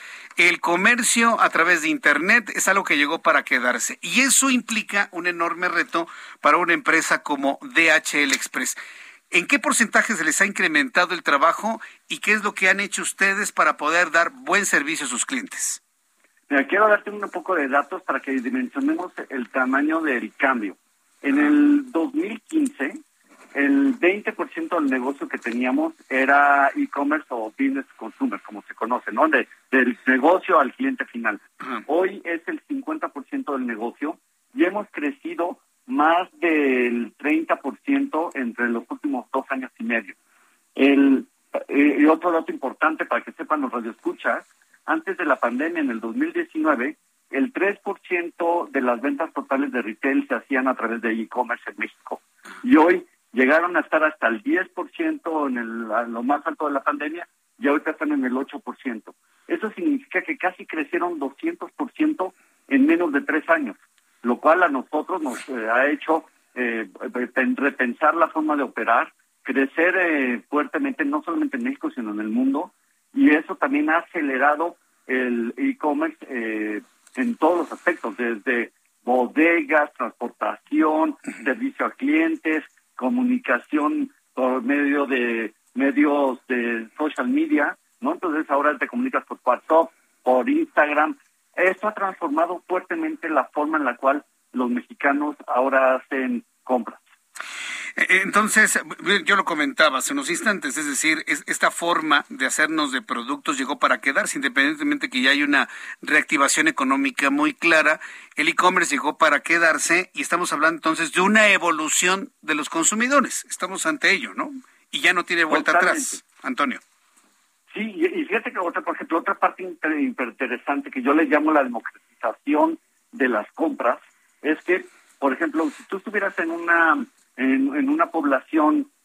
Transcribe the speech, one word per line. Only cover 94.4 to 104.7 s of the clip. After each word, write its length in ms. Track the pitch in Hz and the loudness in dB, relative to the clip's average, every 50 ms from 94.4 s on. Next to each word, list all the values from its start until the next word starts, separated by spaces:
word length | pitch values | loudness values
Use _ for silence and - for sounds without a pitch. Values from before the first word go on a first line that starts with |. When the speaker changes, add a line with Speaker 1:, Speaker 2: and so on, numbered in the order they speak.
| _ _ | _ _
Speaker 2:
los 160 | - 123 127 120 | -4 -4 -2 -2
mexicanos 680 | 123 123 - - 120 - - 143 139 147 147 147 139 - - | -2 -4 -6 -10 -10 -4 -2 0 0 0 -2 -4 -6 -8 -8
ahora 480 | - 139 127 131 135 135 131 131 131 131 | -4 -2 0 0 2 2 4 4 4 2
hacen 500 | 127 - - 143 135 131 127 120 113 - _ _ _ - | 0 -2 -6 -6 -4 -4 -2 -4 -6 -8 _ _ _ -6
compras. 340 | - 131 123 110 - - - _ _ _ _ _ _ - - - - - - - - - - - - - | -2 -2 -2 -2 -4 -12 -18 _ _ _ _ _ _ -18 -16 -16 -14 -12 -12 -10 -10 -10 -10 -10 -8 -4
Speaker 1:
Eh, 260 | - 160 - 185 190 196 | -2 2 2 2 2 2
entonces, 580 | 185 - 202 214 202 - 214 214 185 - - - 151 175 - - 170 202 190 156 | 2 2 2 2 2 4 4 4 4 2 -2 -4 -6 -12 -6 -2 0 0 0 2
yo 120 | 190 202 | 2 2
lo 80 | 196 185 | 2 2
comentaba 540 | 185 170 151 147 139 127 - 156 151 135 127 | 0 0 0 -2 0 2 4 2 4 2 0
hace 160 | 127 - 139 | -2 -2 -4
unos 140 | 143 131 151 | -4 -4 -4
instantes, 480 | 175 160 175 220 202 175 151 139 123 | -4 -2 0 -2 -2 -2 -4 -6 -6
es 80 | 147 151 | -4 -4
decir, 380 | 147 135 - - 156 156 151 - - | -4 -2 -2 0 0 0 0 0 -4
es, 160 | 151 143 - | -4 -4 -4
esta 240 | - 165 - - - | -6 -4 0 0 0
forma 540 | - - 170 170 170 165 160 156 147 143 - - | 0 0 0 0 0 0 2 2 2 2 0 -2
de 160 | - 131 131 | -6 -4 -4
hacernos 460 | - - - 156 151 160 156 147 139 | -2 0 0 0 0 0 -2 -2 -2
de 120 | 131 127 | -4 -6
productos 540 | 107 - 127 120 117 123 147 143 - 160 143 | -4 -4 -6 -6 -4 -6 -8 -6 -4 -6 -4
llegó 220 | 131 135 127 143 131 | -4 -4 -4 -4 0
para 220 | 151 139 127 113 | 2 2 2 2
quedarse, 360 | - 139 139 190 - - - | 0 -2 0 0 -2 -2 -4
independientemente 720 | 151 135 135 120 139 139 147 | -4 -4 -2 0 2 2 0